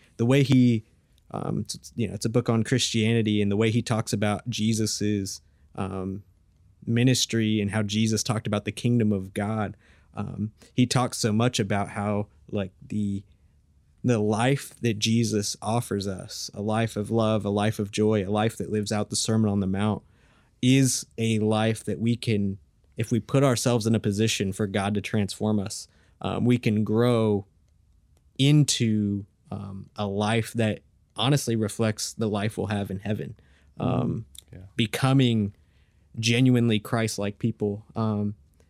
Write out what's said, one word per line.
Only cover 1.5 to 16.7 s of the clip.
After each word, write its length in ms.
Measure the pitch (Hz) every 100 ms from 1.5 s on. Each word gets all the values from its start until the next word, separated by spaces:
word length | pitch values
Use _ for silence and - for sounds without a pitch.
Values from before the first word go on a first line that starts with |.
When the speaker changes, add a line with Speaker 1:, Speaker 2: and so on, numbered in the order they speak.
| 104
Speaker 1:
t-, 140 | 104 -
t-, 120 | - -
you 120 | 101
know, 60 |
it's 100 | 98
a 60 | 117
book 180 | 120 117
on 140 | 113
Christianity 800 | 107 - - 117 110 117 107 104
and 80 | 101
the 60 | 101
way 140 | 113
he 120 | 117
talks 300 | 113 113 -
about 360 | 107 104 104 -
Jesus's, 920 | 110 110 110 107 - 104 104 95 - _ _ _
um, 480 | - 95 95 95 95 - _ _ _ _ _ -
ministry 720 | 117 127 120 - 113 110 107
and 100 | 101
how 120 | 107
Jesus 400 | 101 107 110 110
talked 240 | - 110 110
about 180 | 104
the 80 | 110
kingdom 400 | - 123 120 107
of 220 | 98 95
God. 420 | 101 104 110 98 - _ - _
Um, 380 | - 101 92 110 - -
he 140 | - 123
talks 320 | 131 123 -
so 140 | 113
much 260 | 107 123 123
about 320 | 101 101 95
how, 380 | 110 104 104 104 _ -
like, 220 | 104 95 - -
the, 360 | 107 101 101 - _ _ _ _ _ _ _
the 160 | 123 113
life 560 | 104 107 123 139 - -
that 180 | 120 104
Jesus 580 | 113 120 113 107 101 -
offers 440 | 104 117 - 101 98
us, 440 | 92 90 - -
a 60 | -
life 340 | 104